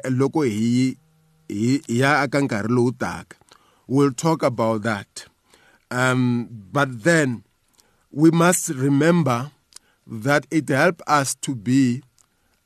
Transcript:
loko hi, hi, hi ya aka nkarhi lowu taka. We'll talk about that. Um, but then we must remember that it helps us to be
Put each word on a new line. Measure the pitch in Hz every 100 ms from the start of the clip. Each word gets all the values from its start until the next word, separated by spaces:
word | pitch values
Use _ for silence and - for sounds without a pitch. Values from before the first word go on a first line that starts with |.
| 131
loko | 127 135 160
hi, | 139 104 117 123 131 127 _ _ _ _ -
hi, | 101
hi | 117 135 -
ya | 117 135 147
aka | 139 143
nkarhi | 139 110 110
lowu | 123 120 127
taka. | - - - - _ _ _ _ -
We'll | 135 143
talk | 127 165 151
about | 147 120 113 110
that. | 110 104 - - - _ _ _ _ _ -
Um, | 123 127 127 123 120 117 113 95
but | 143 135 123
then | 156 165 135 110 - _ _ _ _ _ _
we | 139 160
must | 165 170 185 -
remember | 131 143 139 156 175 135 120 143 - _ - _ _ -
that | 113 117 147 -
it | 165 127
helps | 135 170 - -
us | 147 135 -
to | - 127
be | 98 135 127 123 - _ _ _ _ _